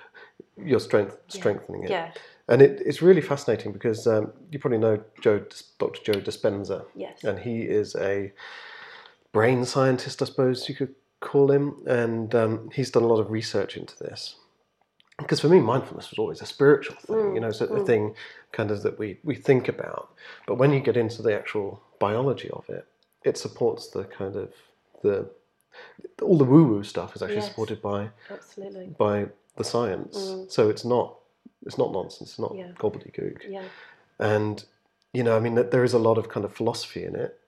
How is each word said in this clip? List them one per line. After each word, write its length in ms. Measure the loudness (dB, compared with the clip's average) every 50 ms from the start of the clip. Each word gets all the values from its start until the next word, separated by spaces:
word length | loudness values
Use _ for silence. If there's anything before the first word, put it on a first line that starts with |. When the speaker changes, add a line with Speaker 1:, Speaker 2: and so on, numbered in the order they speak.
| -20 -20 _ -20 -20 -20 _ -20 -20 _ _ -10
Speaker 1:
you're 220 | -4 0 0 0
strength-, 380 | 2 2 2 2 2 0 -4 -14 _ -16
Speaker 2:
Yeah. 120 | -10 -4
Speaker 1:
strengthening 440 | -2 -2 -2 -4 -6 -12 -10 -8 -6
it. 60 | -4
Speaker 2:
Yeah. 220 | -4 -4 -4 -6 -12 -18 -20 -20 -20 _ _ 4
Speaker 1:
And 120 | 6 8
it, 200 | 8 8 6 4 -4
it's 160 | -4 -2 4
really 180 | 6 8 8 8
fascinating 540 | 6 0 -2 -2 -2 -2 -2 -2 -2 -6 -8
because, 340 | -4 -2 -2 -2 0 2 2
um, 240 | 2 2 2 -2 -6 -14 -16 -14
you 60 | -8 -4
probably 180 | -2 0 0 2
know 260 | 2 2 2 2 -2 -8 _ -2
Joe 200 | 2 2 2 2
Dis-, 240 | 0 -6 -16 -20 -20 _ _ -4
Doctor 220 | -4 -4 -4 -4 -2 -2 -2
Joe 80 | -2
Dispenza. 640 | -2 -6 -6 -2 -2 -2 -2 -2 -4 -6 -8 -8 -10 -12 -14
Speaker 2:
Yes. 260 | -14 -14 -14 -12 -8 -6
Speaker 1:
And 140 | -4 -4 -4
he 240 | -4 -6 -6 -4 -4
is 300 | -2 0 0 0 -2 -4 -4
a 340 | -2 -2 -2 -2 -4 -8 -10 -16 -20 -18 -18 -18 -18 -20 -20 -20 -20 -20 -20 -20 -20 -20 _ _ _ _ 2
brain 320 | 4 4 4 4 2 0
scientist, 560 | 0 2 2 4 4 2 2 -2 -6 -6 -6
I 40 | -6
suppose 440 | -4 -2 0 0 0 0 -2 -4 -8
you 60 | -6
could 200 | -6 -6 -6 -8 _ _ _ _ -14
call 320 | -6 0 4 4 6 6
him, 240 | 6 4 2 0 -4 -6 -2
and, 480 | 0 0 2 2 0 -2 -2 -2 0 0
um, 360 | 2 2 2 0 -2 -6 -8 -6
he's 180 | -4 -4 0
done 120 | 2 2 4
a 40 | 4
lot 120 | 4 2
of 120 | 2 0
research 440 | -2 -6 -4 -4 -2 -4 -4 -4 -6
into 220 | -12 -14 -14 -14 -14
this. 380 | -14 -14 -14 -14 -14 -16 -16 -20 _ _ _ _ _ _ _ _ _ _ _ _ _ _ _ -12
Because 220 | -6 -4 -2 2
for 80 | 4 6
me, 100 | 8 8
mindfulness 500 | 6 6 2 0 -2 -4 -10 -14 -16 -10
was 80 | -6 -6
always 220 | -4 -4 -6 -8
a 40 | -12
spiritual 500 | -10 -2 4 6 6 6 6 4 -2 -14 -12
thing, 180 | -8 -4 -2
Speaker 2:
Mm, 180 | -2 0 0 -2
Speaker 1:
you 60 | -2
know, 100 | -2 -4
so 140 | -4 -4 -4
a 140 | -2 -2 -2
Speaker 2:
mm. 60 | 0
Speaker 1:
thing 300 | 2 2 2 0 -2 -6 -10 -16 -20 -20 -20 -20 _ -6
kind 180 | -4 -4 -2
of 120 | -2 -2 -4
that 140 | -4 -4 -6
we, 180 | -8 -10 -10 -10 -8
we 120 | -8 -8
think 320 | -2 2 2 2 2 2 -2
about. 460 | -6 -6 -8 -10 -10 -12 -14 -14 _ _ -20 -20 -20 -12 -8 -4
But 80 | 0
when 160 | 2 4 4
you 80 | 4 2
get 160 | 2 0 2
into 260 | 2 0 0 -2 -4
the 140 | -2 0 0
actual 460 | -2 -2 -6 -6 -6 -6 -6 -8 -12 _ _ _ -2
biology 500 | -2 0 0 0 0 -2 -2 -4 -6 -12
of 180 | -12 -12 -12 -12
it, 160 | -12 -14 -14 _ _ _ _ _ _ _ -4
it 120 | -4 -4 -4
supports 520 | -6 -10 -6 -4 -2 -2 -2 -4 -8 -12
the 160 | -10 -10 -10
kind 300 | -10 -10 -10 -10 -8 -8 -8
of, 160 | -10 -12 -14 _ _ _ _ _ _ _ _ -4 0
the, 240 | 0 0 0 -2 -6 -12 _ _ _ _ _ _ _ _ -20 -20 -20 -20 -20 -20 -20 _ -4
all 160 | 2 4 6 6
the 80 | 6
woo-woo 380 | 8 8 8 8 8 4 0 -4
stuff 320 | -6 -8 -8 -10 -10 -10
is 60 | -10
actually 160 | -8 -6 -4 -4
Speaker 2:
Yes. 120 | -6 -6
Speaker 1:
supported 320 | -6 -6 -6 -6 -6 -6
by, 280 | -6 -6 -4 -4 -6 -8 -12 _ -20 -18
Speaker 2:
Absolutely. 560 | -18 -18 -20 -20 -18 -16 -16 -14 -14 -16 -16 -10 -2 0
Speaker 1:
by 280 | 2 2 2 0 -2 -4 -8 _ _ _ _ -10
the 60 | -6
science. 540 | -2 -2 0 0 0 -2 -4 -8 -10 -10 -8
Speaker 2:
Mm. 340 | -8 -8 -8 -10 -12 -4
Speaker 1:
So 180 | 0 2 2 2
it's 160 | 2 0 -2
not, 300 | 0 0 0 0 -2 -6 -16 _ _ _ _ -20 -20 _ _ -18
it's 140 | -10 -4 -4
not 120 | -4 -2
nonsense, 380 | -2 -6 -8 -8 -12 -18 -20 -18
it's 80 | -12 -10
not 160 | -10 -8 -8
Speaker 2:
Yeah. 160 | -10 -16 -16 -10 -6
Speaker 1:
gobbledygook. 640 | -4 -4 -4 -6 -12 -14 -12 -10 -10 -10 -10 -12 -14 -14
Speaker 2:
Yeah. 140 | -14 -12 -14 -16 -18 -20 -20 -20 -20 _ _ _ _ -2
Speaker 1:
And, 440 | 0 2 2 2 0 -2 -4 -8 -10 _ _ _ _ _ _ _ _ _ -4
you 100 | -2 2
know, 120 | 2 2
I 40 | 2
mean, 160 | 2 2 2
th-, 160 | 2 2 2
there 120 | 4 2 4
is 100 | 4 4
a 40 | 4
lot 200 | 4 4 4 2
of 100 | 0 -2
kind 160 | -4 -6 -6
of 80 | -6 -6
philosophy 500 | -4 -4 -4 -4 -4 -8 -10 -10 -10 -10
in 120 | -8 -6
it, 240 | -6 -6 -8 -10 _ _